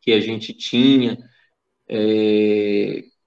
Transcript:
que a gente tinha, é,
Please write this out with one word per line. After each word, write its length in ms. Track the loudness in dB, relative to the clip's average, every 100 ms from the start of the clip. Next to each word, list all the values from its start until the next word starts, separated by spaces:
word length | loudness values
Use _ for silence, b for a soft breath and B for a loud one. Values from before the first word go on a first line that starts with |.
| 0
que 60 |
a 80 | 0
gente 340 | 0 -8 -12
tinha, 640 | -14 -4 2 4 4 2 -4 b b b _ _ _ -8
é, 1120 | -4 0 0 2 2 2 0 0 -2 -2 -6 -14 _